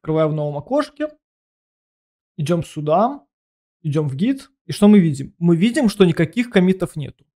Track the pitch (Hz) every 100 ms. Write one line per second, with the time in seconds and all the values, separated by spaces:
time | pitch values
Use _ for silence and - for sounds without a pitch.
0 | - 156 156 151 147 143 - 277 294 _
1 | 302 _ _ _ _ _ _ _ _ _
2 | _ _ _ - 143 175 156 156 151 165
3 | 233 285 _ _ _ _ _ _ 156 143
4 | 151 135 220 269 - _ - 139 208 208
5 | 165 131 139 _ 170 170 220 240 233 -
6 | 185 170 160 240 240 196 180 185 170 156
7 | 131 _ _